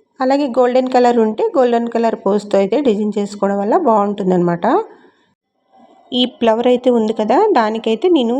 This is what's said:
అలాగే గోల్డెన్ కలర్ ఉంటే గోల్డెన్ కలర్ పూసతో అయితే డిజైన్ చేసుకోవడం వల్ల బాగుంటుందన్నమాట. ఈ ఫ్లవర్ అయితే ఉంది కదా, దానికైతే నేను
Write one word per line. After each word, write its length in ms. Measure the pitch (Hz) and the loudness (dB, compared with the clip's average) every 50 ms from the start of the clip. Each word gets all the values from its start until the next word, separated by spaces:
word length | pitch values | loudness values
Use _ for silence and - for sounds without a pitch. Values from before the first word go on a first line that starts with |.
| _ _ _ - | _ _ _ -4
అలాగే 260 | 262 262 277 285 294 | -2 0 0 0 -2
గోల్డెన్ 420 | 254 226 254 247 254 247 254 254 254 | -2 0 0 0 2 2 0 0 2
కలర్ 280 | 254 247 247 240 240 233 | 2 2 2 4 2 2
ఉంటే 240 | 220 220 214 - 453 440 | 0 0 0 -2 -4 -2
గోల్డెన్ 380 | 392 277 247 240 233 233 233 233 | 0 0 2 2 2 0 -2 -2
కలర్ 280 | - 233 233 226 214 | -4 -2 -2 -2 -2
పూసతో 380 | - - 196 202 208 202 - - | -2 -2 -2 -2 -2 -2 -4 -2
అయితే 200 | 196 196 190 233 294 | -2 -2 0 0 0
డిజైన్ 320 | 294 240 202 208 214 208 208 | 0 0 0 0 -2 -4 -4
చేసుకోవడం 440 | 208 202 202 202 - 196 196 202 | -4 -6 -6 -6 -4 -4 -2 -2
వల్ల 200 | 202 202 214 294 | -2 -2 0 0
బాగుంటుందన్నమాట. 880 | 370 330 240 220 208 202 208 208 202 196 185 185 175 175 175 170 170 - - - 415 453 - - - _ - _ _ _ _ _ _ _ _ _ _ _ _ _ _ - - _ _ _ - | 0 2 2 2 2 0 -2 -2 -4 -2 0 0 2 0 0 -2 -2 -2 0 0 -2 -2 -6 -14 -20 _ -20 _ _ _ _ _ _ _ _ _ _ _ _ _ _ -20 -20 _ _ _ -6
ఈ 100 | 254 247 247 247 | -2 -2 -2 -2
ఫ్లవర్ 360 | - - 240 226 220 233 240 | -2 -2 0 0 2 2 2
అయితే 220 | 247 247 247 - 254 | 2 2 2 2 2
ఉంది 240 | 240 233 220 220 214 | 2 2 0 -2 -2
కదా, 240 | 214 214 214 254 349 427 427 | -2 0 0 2 2 2 2
దానికైతే 560 | 339 254 220 214 220 226 - 226 220 220 - 370 | 2 2 2 0 -2 -4 -4 -4 -2 0 0 2
నేను 260 | 339 277 233 226 240 | 2 2 2 0 0